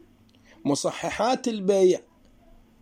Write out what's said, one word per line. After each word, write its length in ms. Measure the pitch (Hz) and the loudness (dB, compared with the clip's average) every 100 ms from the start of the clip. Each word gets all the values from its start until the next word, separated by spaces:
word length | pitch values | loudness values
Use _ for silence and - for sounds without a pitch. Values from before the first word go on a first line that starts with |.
| - _ _ _ _ - - | -20 _ _ _ _ -10 -4
مصححات 840 | 143 165 - 170 - 220 254 254 | -2 -2 -4 -6 -2 -2 -2 -2
البيع 520 | 220 185 196 185 165 - _ _ _ _ - _ _ | -4 0 4 4 2 -4 _ _ _ _ -20 _ _